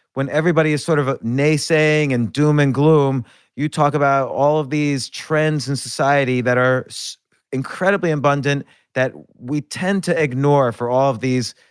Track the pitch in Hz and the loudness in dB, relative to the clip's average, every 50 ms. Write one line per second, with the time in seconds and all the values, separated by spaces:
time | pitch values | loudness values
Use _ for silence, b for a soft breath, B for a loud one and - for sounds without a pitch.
0 | _ _ - 135 139 135 113 156 156 180 156 160 156 156 151 139 - 170 156 147 | _ _ -6 -6 -6 -2 -2 0 0 2 2 2 2 2 0 -2 0 0 0 0
1 | 135 131 - - - 113 123 135 143 156 156 143 - - 165 151 156 151 151 151 | 0 0 -2 -4 -4 -4 -2 0 2 2 0 0 0 0 0 2 2 2 2 2
2 | 151 139 131 120 117 104 - 143 151 151 151 147 143 139 120 139 147 160 160 147 | 0 0 0 0 -2 -2 0 0 2 2 4 4 2 2 2 2 4 4 4 4
3 | 139 135 135 127 120 b b b b b b 123 147 156 - 160 147 143 143 143 | 4 2 0 -2 -4 b b b b b b -6 -6 -4 0 0 0 0 2 2
4 | 143 139 139 135 131 117 78 117 139 147 151 156 147 127 151 151 147 147 143 131 | 2 2 2 2 0 -2 -2 0 2 2 2 0 -2 -2 -2 -2 0 0 -2 -4
5 | - - - - - - 156 151 156 156 156 147 120 131 139 127 - 127 - - | -6 -8 -12 -14 -6 -2 0 0 0 0 0 -2 -4 -4 -6 -6 -6 -8 -4 -2
6 | 139 139 143 143 135 127 127 127 117 123 123 127 127 131 127 127 - - - - | 2 2 2 2 2 0 0 0 0 0 2 2 2 2 2 0 -2 -8 -14 -12
7 | - - - _ _ _ _ _ _ - 135 131 131 - - - 185 190 202 - | -12 -12 -14 _ _ _ _ _ _ -8 -6 -6 -6 -6 -6 -2 0 0 0 2
8 | - 160 151 143 131 143 143 143 127 143 143 139 - b b b b b - 127 | 0 -2 -2 0 2 0 0 0 0 -2 -2 -2 -6 b b b b b -4 -2
9 | 131 127 - 76 - _ _ _ 120 127 151 147 - - - - 180 190 202 196 | -2 -2 -4 -10 -20 _ _ _ -10 -6 -6 -6 -6 -8 -10 -6 -4 -2 -2 -2
10 | - 180 - 165 156 131 123 131 143 143 143 143 131 120 107 - 120 120 123 131 | -2 -2 0 0 0 -2 -2 0 2 2 4 4 2 0 -2 -4 -4 -2 0 2
11 | 135 139 123 104 131 131 127 127 113 - - b b b | 2 2 0 0 -2 0 0 0 -2 -4 -8 b b b